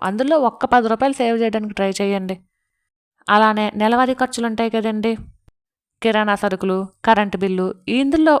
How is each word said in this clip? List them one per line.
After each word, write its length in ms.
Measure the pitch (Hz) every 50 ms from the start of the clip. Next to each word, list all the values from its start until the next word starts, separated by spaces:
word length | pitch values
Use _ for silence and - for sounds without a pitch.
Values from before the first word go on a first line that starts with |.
| - 185
అందులో 280 | 196 214 262 277 320 311 262 226
ఒక్క 140 | - - - 247 254
పది 140 | 247 226 226
రూపాయలు 260 | 226 220 269 277 269 -
సేవ్ 160 | 254 233 233 226
చేయడానికి 340 | 226 226 214 220 214 214 208 -
ట్రై 100 | 196 196 190 -
చేయండి. 340 | 202 196 202 196 190 185 190 180 _ _ _ _ _ _ _ _ _ _ _ _ _ _ _ _ _ -
అలానే 380 | 202 208 220 214 214 214 214 208 - 208
నెలవారీ 340 | 214 220 240 240 262 254 262 254
ఖర్చులు 260 | 262 247 247 - 233 233
ఉంటాయి 220 | 220 214 233 226
కదండి, 400 | 220 226 214 226 214 214 208 226 226 220 - - - _ _ _ _ _ _ _ _ _ _ _ _ -
కిరాణా 340 | - 226 214 214 214 208 202 196
సరుకులు, 400 | - 202 190 180 - 190 185 190 190 190 _ _ -
కరెంటు 300 | 226 226 214 208 202 185 185
బిల్లు, 260 | 190 196 185 185 185 190 - - _ - 208 254
ఇందులో 360 | 277 277 285 311 311 311 302 277